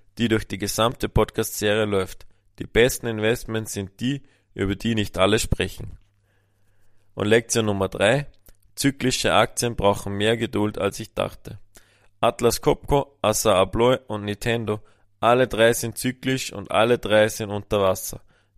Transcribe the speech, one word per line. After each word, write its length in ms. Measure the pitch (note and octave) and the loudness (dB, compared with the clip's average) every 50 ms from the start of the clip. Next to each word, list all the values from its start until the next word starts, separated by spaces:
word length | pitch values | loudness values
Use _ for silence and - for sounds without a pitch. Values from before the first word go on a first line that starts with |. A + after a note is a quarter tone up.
| _ _ _ | _ _ _
die 120 | - A#2+ A2 | -2 0 2
durch 180 | A2 G#2+ - | 2 0 0
die 100 | - G#2 | -4 -8
gesamte 520 | F#2 G#2 F#2+ - - A2 A#2+ - - - A2 | -8 -6 -6 -2 0 0 0 0 -2 -6 -2
Podcast-Serie 760 | - G#2+ G#2+ - - - A2 - - - G#2 G#2 G#2 A2 G#2+ | 2 0 0 0 0 -6 -6 -4 -4 -2 0 0 2 2 0
läuft. 420 | G#2 G2+ F#2+ F#2 - - - - - - _ _ _ _ - | 0 0 -2 -2 -4 -8 -16 -18 -20 -20 _ _ _ _ -14
Die 80 | - | -14
besten 400 | - - G#2+ A#2+ C3 - - - | -2 2 4 4 4 2 -2 -6
Investments 680 | A#2 A2 G#2+ G#2+ A2 B2 A#2+ - - A2 A2 A2 - - | -6 -4 -2 0 0 0 0 -4 -6 -6 -6 -6 -6 -8
sind 280 | G2+ G2 F#2 _ - | -8 -8 -8 _ -6
die, 220 | A#2+ B2+ C#3+ C3+ - _ _ _ _ _ - | -4 -4 -4 -4 -8 _ _ _ _ _ -6
über 220 | - G2+ F#2+ G2+ | -4 -4 -4 -4
die 180 | - - A#2 A#2 | -4 -4 -2 -2
nicht 240 | G#2+ G#2 - - F2 | -2 -2 -4 0 0
alle 200 | F#2+ G2+ G#2+ A#2+ | 2 2 2 2
sprechen. 600 | - - - - F#2 F#2+ - - - - - - _ _ _ _ _ _ _ _ _ _ _ _ _ _ _ _ _ - _ - _ _ - | 0 0 -2 -2 -2 -6 -6 -12 -14 -16 -16 -18 _ _ _ _ _ _ _ _ _ _ _ _ _ _ _ _ _ -20 _ -20 _ _ -8
Und 120 | - - | -4 0
Lektion 400 | G#2 A2+ A#2+ A#2 - - A#2 A2 | 2 2 2 2 2 -2 -2 0
Nummer 220 | G#2+ G2+ F#2+ F#2+ F#2+ | 0 0 -2 -2 -4
drei. 400 | - - G2 G#2 B2+ D3 C#3+ - - _ _ - - _ _ _ _ | 0 0 2 2 2 2 -2 -6 -14 _ _ -20 -20 _ _ _ _
Zyklische 600 | - - C#3 C3+ - - B2+ B2 - - G2+ E2 | -2 -2 -2 0 0 -2 -2 -2 0 0 2 4
Aktien 420 | G2 A#2 - - - B2 A#2+ A2 | 4 2 2 0 -4 -4 -4 -4
brauchen 380 | - G2 G2+ G2+ - - G2 G2+ | 0 2 2 2 2 -4 -8 -6
mehr 220 | G2 G#2 A2 A#2 | -2 0 0 0
Geduld, 420 | A2+ A#2 - - G#2 G#2 G#2+ G#2 - | 0 -2 -4 -2 -2 -2 -2 -2 -2
als 220 | G2 G2+ - - | -4 -4 -4 -6
ich 120 | A2 - - | -14 -12 -6
dachte. 460 | - - - - - - - - G2+ - - _ - _ _ _ _ _ _ _ - - | -6 -6 -6 -6 -14 -18 -18 -18 -18 -20 -20 _ -20 _ _ _ _ _ _ _ 0 0
Atlas 400 | A#2+ - - B2 A#2 - - - | 0 0 2 2 2 2 2 0
Copco, 560 | D3+ C#3+ - - - C#3+ C#3 - - _ - | 0 0 0 0 0 0 0 0 -2 _ -2
Assa 400 | - G#2 A2 - - A2 G2 F2+ | 0 0 0 2 4 4 6 4
Abloy 380 | F#2+ F#2 - A2 A#2 B2 B2+ - - | 4 2 2 2 2 4 2 2 -2
und 180 | - G#2+ G#2 G2+ | -8 -8 -8 -6
Nintendo, 560 | G#2 G#2 - - A#2+ A#2 A#2 A2+ G#2 G#2+ G#2+ - _ _ _ _ _ _ - | -6 -6 -4 -2 -2 -2 -2 -2 -4 -6 -6 -8 _ _ _ _ _ _ 0
alle 280 | A2 A2+ A#2+ B2+ B2+ G#2+ | 2 4 4 4 4 0
drei 240 | G#2+ G#2+ A2+ A#2 A#2+ | 2 4 4 4 4
sind 260 | - - A#2 G#2+ - | 2 -2 -6 -6 -4
zyklisch 540 | - B2 B2 _ - C3+ C3 B2+ - - - | -4 -4 -4 _ -4 -4 -4 -4 -4 -8 -10
und 180 | G#2 F#2+ - | -12 -10 -2
alle 280 | - G2 A2+ A#2+ A#2+ A#2 | 2 2 4 4 2 2
drei 300 | - G2+ G#2+ G#2+ G#2+ A2 | 2 2 4 4 4 4
sind 220 | - - A2+ G2+ | 2 -4 -8 -6
unter 300 | G#2 G#2 G2+ - A2 G2+ | -6 -8 -6 -2 0 2
Wasser. 420 | G2 F#2+ F#2 - - - - - _ _ _ _ _ _ _ | 2 2 2 0 -4 -12 -14 -14 _ _ _ _ _ _ _